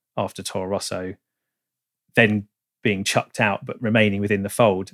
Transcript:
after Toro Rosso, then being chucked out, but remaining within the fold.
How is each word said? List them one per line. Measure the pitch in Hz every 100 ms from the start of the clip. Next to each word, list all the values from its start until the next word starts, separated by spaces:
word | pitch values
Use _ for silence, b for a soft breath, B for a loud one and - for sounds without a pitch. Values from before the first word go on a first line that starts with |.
| _ -
after | 98 -
Toro | 95 101 95
Rosso, | 98 - 95 92 92 _ _ _ _ _ _ _ _ _
then | - 110 107 101 _ _ _
being | 113 98
chucked | 98 120 - -
out, | 110 98 131
but | -
remaining | 117 113 107 101
within | 101 101
the | 98
fold. | - 117 95 98